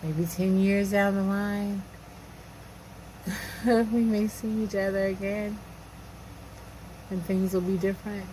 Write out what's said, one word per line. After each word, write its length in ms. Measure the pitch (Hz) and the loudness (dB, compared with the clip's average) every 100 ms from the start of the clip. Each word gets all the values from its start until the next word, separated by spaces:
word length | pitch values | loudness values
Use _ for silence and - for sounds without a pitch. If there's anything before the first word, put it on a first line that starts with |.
Maybe 220 | 160 156 170 | -2 0 0
ten 340 | 175 190 190 | 2 4 6
years 320 | 196 202 196 | 6 4 4
down 240 | 202 202 196 | 4 4 4
the 80 | |
line, 600 | 196 196 202 202 202 202 196 - - - - - - - - - - - - - - 185 - - 233 | 2 0 0 0 -2 -4 -6 -14 -18 -18 -18 -18 -18 -16 -18 -18 -18 -16 -16 -10 -6 -6 -6 -2 4
<laughs> 0 | |
we 360 | 233 226 233 | 6 6 4
may 260 | 226 208 214 | 4 4 2
see 380 | - 220 220 214 | 0 -2 0 0
each 100 | 196 | 2
other 300 | 196 196 196 | 2 2 0
again, 520 | 190 196 208 208 214 - - - - - - - - - - - - - - - | 0 -2 -2 -2 -6 -10 -16 -16 -16 -16 -16 -16 -16 -16 -16 -16 -16 -16 -16 -6
and 140 | 190 | -6
things 300 | 170 190 190 | 2 2 4
will 80 | 185 | 2
be 160 | 180 190 | 2 2
different. 480 | 190 190 214 202 185 | 2 0 -4 -6 -8